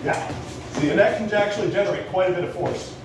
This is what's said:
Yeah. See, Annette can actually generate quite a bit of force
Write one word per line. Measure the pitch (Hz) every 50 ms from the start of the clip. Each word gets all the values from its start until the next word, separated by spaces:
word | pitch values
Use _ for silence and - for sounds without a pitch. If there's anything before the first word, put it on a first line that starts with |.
| -
Yeah. | 139 127 - - - - - - - - - - - -
See, | - 147 147
Annette | 151 170 208 - -
can | - 220 208 208
actually | 208 202 202 - - 196 160
generate | - 202 202 180 - - - -
quite | - 185 185 180
a | 175
bit | 175 165
of | 151 -
force | 175 180 - 120 - - - - -